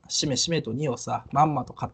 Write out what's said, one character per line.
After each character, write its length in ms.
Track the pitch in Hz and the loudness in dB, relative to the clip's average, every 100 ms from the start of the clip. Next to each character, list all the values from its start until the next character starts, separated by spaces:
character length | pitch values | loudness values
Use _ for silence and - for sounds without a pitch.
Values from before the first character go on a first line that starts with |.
| - | -6
し 180 | - 151 | -2 0
め 100 | 120 | 0
し 140 | - | 2
め 100 | 160 | 0
と 120 | 113 | 0
二 160 | 120 151 | -2 -2
を 80 | 117 | -2
さ、 280 | - 113 - | -4 -6 0
ま 120 | 139 | 4
ん 100 | 156 | 4
ま 100 | 143 | 2
と 80 | - | -4
買 160 | - | -6
っ 40 | - | -8